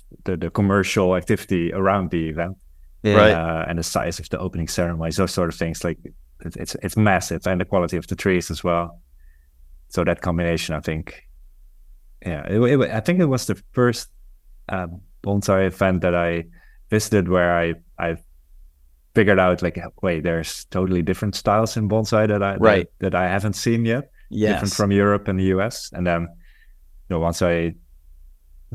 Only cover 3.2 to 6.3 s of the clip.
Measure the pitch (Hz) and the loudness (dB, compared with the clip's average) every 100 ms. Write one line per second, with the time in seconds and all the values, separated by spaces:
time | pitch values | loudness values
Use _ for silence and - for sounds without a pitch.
3.2 | 107 87 82 82 85 85 85 - - 82 | 6 4 0 -4 -4 -4 -4 -4 -4 -6
4.2 | 80 - 92 85 80 - 87 85 82 80 | -8 -8 -6 -6 -4 -2 -2 -2 -4 -2
5.2 | 92 - 85 78 85 80 87 82 - - | -2 0 -4 -2 -6 -4 -6 -6 -10 -20
6.2 | - | -20